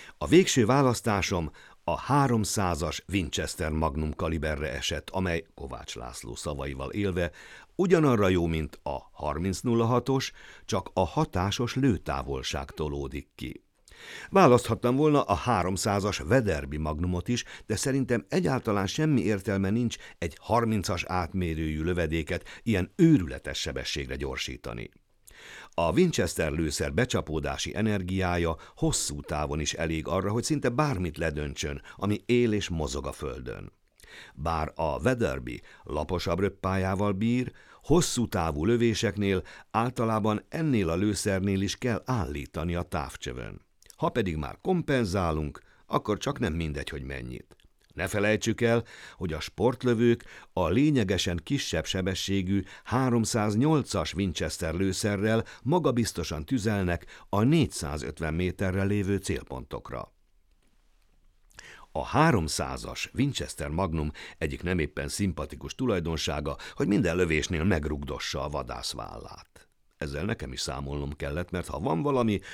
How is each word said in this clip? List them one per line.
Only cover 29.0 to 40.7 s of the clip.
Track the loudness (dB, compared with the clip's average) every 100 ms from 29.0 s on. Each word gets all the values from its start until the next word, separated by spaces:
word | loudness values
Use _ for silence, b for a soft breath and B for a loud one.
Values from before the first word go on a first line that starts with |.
| -2 -6
távon | -4 -4 -2 -2
is | -2
elég | -2 -2 -2 0
arra, | -2 0
hogy | -2
szinte | 0 0 0
bármit | 0 0 0 -2 -2
ledöntsön, | -2 -2 -4 -4 -6 -6 B B
ami | -2 -2 2
él | 2 4
és | 2 -2
mozog | -2 -2 -4 -6
a |
földön. | -8 -8 -8 -10 -12 -14 -18 _ _ B B B
Bár | -6 -2 0 -2 -2
a | -2 0
Weatherby | 0 2 0 -2 -6 -10 B B
laposabb | -6 -4 -2 -2 0 0
röppájával | 0 0 -2 0 0 0 0
bír, | 0 0 0 -2 B B B
hosszú | 2 4 4 0 0
távú | 0 0 0 2
lövéseknél | 4 4 2 0 0 2 0 B B B
általában | -2 0 0 0 2 2 0 -2
ennél | -2 2